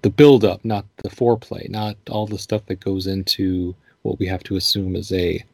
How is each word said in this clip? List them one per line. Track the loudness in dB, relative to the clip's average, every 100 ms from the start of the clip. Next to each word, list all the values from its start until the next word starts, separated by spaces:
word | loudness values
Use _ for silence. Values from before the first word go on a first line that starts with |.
the | 0
build | 8 8 8
up, | 6 0
not | -4 -6 -6 -12
the | -12
foreplay, | -2 0 0 -4 -12 -10
not | -6 -6 -8 -8
all | -6 -6
the | -8
stuff | -4 -6 -4
that | -8
goes | -4 -4 -4
into | -6 -4 -2 0 -2 -4 -8 _ _
what | -6 -4
we | -4
have | -4
to | -4 -4
assume | 0 -2 -2 -4
is | -4
a, | -2 0 -2 -8